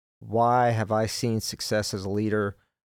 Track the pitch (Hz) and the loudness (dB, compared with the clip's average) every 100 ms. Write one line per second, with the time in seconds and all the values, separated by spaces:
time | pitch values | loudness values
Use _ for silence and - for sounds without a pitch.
0 | _ _ 110 107 120 123 123 110 107 107 | _ _ -4 2 4 4 4 2 0 0
1 | 113 - 120 110 - - - 110 101 104 | 0 -2 -2 -2 -4 -8 -2 -2 -2 -4
2 | 98 104 107 107 101 - _ _ _ | -4 -2 0 0 -2 -4 _ _ _